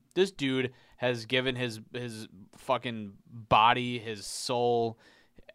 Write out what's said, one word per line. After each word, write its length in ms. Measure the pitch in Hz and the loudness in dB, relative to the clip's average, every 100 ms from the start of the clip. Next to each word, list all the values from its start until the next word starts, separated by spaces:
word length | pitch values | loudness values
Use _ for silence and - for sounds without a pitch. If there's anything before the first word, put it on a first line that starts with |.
| _ - | _ 0
this 160 | 196 | 0
dude 420 | - 139 131 123 - _ - | 0 -2 0 -2 -6 _ -4
has 280 | 123 120 110 | -2 -2 0
given 300 | 127 127 123 | 0 0 -2
his, 240 | 123 110 110 | -4 -6 -12
his 340 | 123 123 110 110 92 104 - | -10 -10 -12 -14 -18 -20 -12
fucking 560 | - 123 127 113 104 98 - | -4 -2 -2 -8 -10 -14 -20
body, 680 | 117 107 120 110 123 123 123 | -12 4 6 8 6 2 -4
his 260 | 110 107 95 | -8 -10 -10
soul, 720 | - - 123 120 120 117 113 - - _ _ - | -8 -4 0 2 2 0 -4 -18 -20 _ _ -20